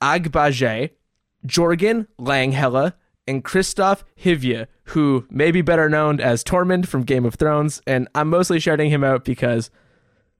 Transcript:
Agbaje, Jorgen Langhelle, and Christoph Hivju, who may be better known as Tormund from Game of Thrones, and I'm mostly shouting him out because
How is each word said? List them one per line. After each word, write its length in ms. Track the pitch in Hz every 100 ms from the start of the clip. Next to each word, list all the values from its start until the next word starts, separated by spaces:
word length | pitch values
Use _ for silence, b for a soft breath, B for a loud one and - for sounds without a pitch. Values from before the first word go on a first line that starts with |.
Agbaje, 880 | 139 170 165 151 147 127 120 110 147 _ _ _ _ _ 131
Jorgen 600 | - 170 170 202 226 214 -
Langhelle, 720 | 127 139 131 135 135 127 160 - _ _ -
and 180 | 135
Christoph 600 | - 185 185 - 190 196 - _
Hivju, 460 | 180 160 127 113 113 _ -
who 360 | 160 143 131 110
may 180 | 131 160
be 140 | 180
better 260 | 160 165 156
known 300 | 151 151 147
as 240 | 123 120
Tormund 440 | - 180 180 180 180
from 140 | 135
Game 240 | 120 131 120
of 80 |
Thrones, 480 | - 151 151 147 - -
and 200 | 131 127
I'm 160 | 147 151
mostly 300 | 175 180 170
shouting 320 | 160 151 151
him 120 | 147
out 220 | 135 127 135
because 460 | 123 123 117 - _ _ _ _ _ _